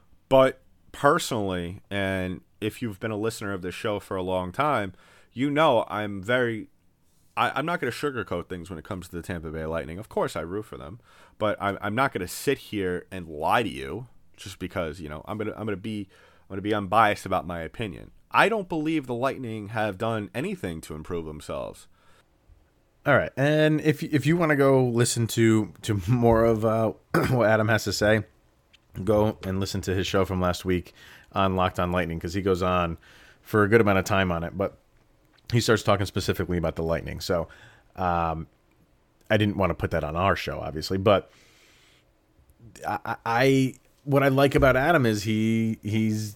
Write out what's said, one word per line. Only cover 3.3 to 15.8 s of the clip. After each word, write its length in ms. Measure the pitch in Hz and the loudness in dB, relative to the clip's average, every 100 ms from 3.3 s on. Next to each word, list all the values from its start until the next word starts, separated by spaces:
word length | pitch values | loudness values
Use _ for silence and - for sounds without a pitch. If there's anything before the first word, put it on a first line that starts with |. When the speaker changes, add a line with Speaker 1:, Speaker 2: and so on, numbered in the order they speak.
| 113 104 | -4 -6
Speaker 1:
of 80 | 98 | -6
this 140 | 90 87 | -6 -6
show 240 | 110 104 | -4 -4
for 180 | - 98 | -4 -6
a 60 | |
long 280 | 92 92 90 | -2 -2 -2
time, 420 | 87 151 131 98 - - - _ | -2 -2 0 -4 -10 -20 -20 _
you 200 | - 143 | -6 -2
know 340 | 147 156 117 - | 2 4 4 2
I'm 360 | 101 104 101 | -4 -6 -8
very, 460 | 95 123 120 110 - _ _ _ _ _ _ - | -2 0 0 -4 -10 _ _ _ _ _ _ -2
I, 160 | 117 | 0
I'm 140 | - 156 | 0 -4
not 120 | 175 | -4
gonna 120 | 127 | -4
sugarcoat 580 | 117 147 127 98 90 85 | -4 -6 -4 -4 -6 -6
things 200 | 92 82 | -10 -12
when 100 | 85 | -14
it 60 | - | -10
comes 220 | 95 85 | -10 -10
to 60 | 87 | -12
the 60 | |
Tampa 300 | - 87 80 | -8 -8 -8
Bay 140 | 80 80 | -8 -6
Lightning. 320 | 82 69 85 | -6 -6 -10
Of 100 | 107 | -8
course 260 | - 170 - | -4 -4 -4
I 60 | |
root 240 | 82 98 107 | -8 -8 -10
for 120 | - | -14
them, 220 | 69 113 _ - - - | -16 -18 _ -20 -20 -4
but 180 | 107 - | -2 0
I'm, 160 | 98 98 | -2 -4
I'm 120 | 104 | -4
not 200 | 107 135 | 0 0
gonna 140 | 113 90 | -2 -8
sit 300 | - - 135 | -6 -2 -2
here 480 | - 104 92 90 - | -4 -4 -2 -4 -6
and 160 | 95 82 | -12 -12
lie 340 | 73 80 113 | -4 0 2
to 80 | 113 | 0
you 380 | 67 67 92 127 - - - | -6 -10 -10 -12 -20 -20 -18
just 220 | - 95 | -16 -10
because, 420 | 92 98 82 82 | -8 -4 -6 -6
you 80 | 73 | -10
know, 160 | 76 - | -12 -10
I'm 120 | 107 | -8
gonna, 140 | 107 | -8
I'm 140 | - 110 | -6 -6
gonna 120 | |
be, 300 | 98 | -6